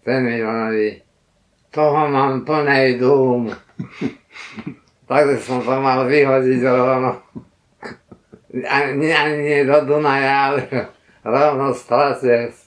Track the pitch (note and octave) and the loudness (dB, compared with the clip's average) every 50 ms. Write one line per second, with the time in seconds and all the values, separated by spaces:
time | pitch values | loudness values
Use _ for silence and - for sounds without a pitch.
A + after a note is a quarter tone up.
0 | _ A#2+ B2 C3 B2+ A#2+ A#2 A#2 A2+ A2 A2+ A2+ A2+ A2 A2 A2 G#2+ G#2+ G2+ - | _ -2 -2 -2 0 -2 -2 -4 -4 -4 -4 -4 -4 -2 -2 -2 -2 -2 -4 -8
1 | _ _ _ _ _ _ _ _ _ _ _ _ _ _ - D3+ D3+ D3+ D3 D#3 | _ _ _ _ _ _ _ _ _ _ _ _ _ _ -4 0 0 2 2 2
2 | D3+ D3 C#3+ C3+ C3+ C3+ C3 B2+ - - D#3 D3+ D3 C#3+ C#3+ C3+ C3+ C3 B2 A#2+ | 0 0 0 0 0 0 -2 -4 -4 -2 -2 -2 0 0 2 2 2 2 0 2
3 | B2+ C3 C#3+ C3+ C3 C3 B2 B2 A#2 G#2+ G2 - _ _ _ - - - - - | 2 2 4 4 4 2 0 0 -2 -6 -8 -10 _ _ _ -16 -16 -16 -12 -8
4 | - - - - _ _ - - - - - A2 - D#3 B2 _ _ _ _ _ | -8 -8 -8 -10 _ _ -20 -20 -20 -18 -16 -14 -14 -14 -16 _ _ _ _ _
5 | _ _ B2+ C#3 D3+ C#3 C#3 A2+ A2 A#2+ B2+ B2+ A2+ A#2 C3 C3+ C3+ C3+ C3 C3 | _ _ 2 2 2 2 0 -2 -2 -4 -6 -4 -2 -2 -2 0 0 0 2 2
6 | C3 B2 C#3+ D3+ C#3+ C3+ C3 C3+ C3 B2+ C3 B2 A#2+ C3 B2 B2+ B2 C3 C3 B2+ | 2 2 4 4 4 4 2 2 2 2 2 2 2 2 2 2 2 2 0 0
7 | B2+ B2 A#2 - - _ _ - - _ _ _ _ _ _ _ - - - _ | 0 -2 -4 -6 -14 _ _ -20 -20 _ _ _ _ _ _ _ -20 -20 -20 _
8 | _ _ - _ _ _ - - _ _ - B2 C3 - C#3+ C#3+ D3 C3+ C#3 C#3 | _ _ -20 _ _ _ -20 -20 _ _ -10 -8 -4 -2 -2 0 0 0 -2 -2
9 | D3+ D#3 D#3+ D3 D3 D3+ D3+ D3 D3 D3 D3 C#3+ C#3 C3 C#3+ D3+ C#3+ C3 D3 D3+ | 0 0 0 0 0 0 -2 -2 -2 0 0 2 2 4 4 2 4 2 0 0
10 | D3+ C#3+ C3+ C3+ C#3 C3+ C#3 C#3 C#3 C3+ C#3+ C#3 B2+ - C3+ B2+ G#2+ - - _ | 2 0 0 0 0 0 2 2 2 0 0 -2 -4 -4 -6 -6 -6 -6 -14 _
11 | _ _ _ _ _ G#2+ A2+ C3+ D3 D3+ C#3+ C3 C#3 C#3 B2 B2 - - A#2 B2+ | _ _ _ _ _ -2 2 2 2 2 2 0 -2 -2 -4 -4 -4 -2 0 2
12 | C#3+ C#3 B2 - C3+ B2 A#2+ A#2 A#2 A#2+ - - _ | 2 0 -2 -2 0 2 2 2 0 -4 -12 -18 _